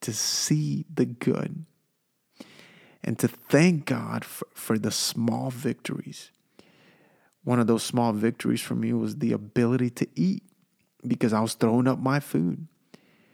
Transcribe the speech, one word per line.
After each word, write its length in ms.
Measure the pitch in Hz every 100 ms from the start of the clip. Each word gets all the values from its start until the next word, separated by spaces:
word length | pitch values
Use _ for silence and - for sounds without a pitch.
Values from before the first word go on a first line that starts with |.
to 100 | -
see 760 | 107 - - - 151 147 143 -
the 120 | 151 123
good 600 | 120 - - - - 160 _ _ _ _ _ _ - - - - - - _
and 160 | - 117
to 100 | 117
thank 560 | - - 139 175 165 -
God 380 | 120 110 113
f-, 200 | - - -
for 240 | - - 110
the 140 | 104
small 580 | - - - 113 117 131
victories. 800 | 123 131 117 - - - - - _ _ _ - _ _ _ _ _ _ _ -
One 140 | 123
of 80 | 113
those 160 | 113
small 280 | - 123 117
victories 500 | 107 113 - - 117
for 140 | - 120
me 160 | 113
was 280 | 117 110 123
the 120 | 117
ability 600 | 110 104 123 117 127 123
to 160 | - - -
eat, 280 | 175 196 - _ _ _ _ _ 123
because 240 | - 120
I 80 | 107
was 140 | 113
throwing 340 | - 117 117 127
up 100 | 127
my 220 | 131 143
food. 480 | - 143 170 - 160 _ _ - _ _ _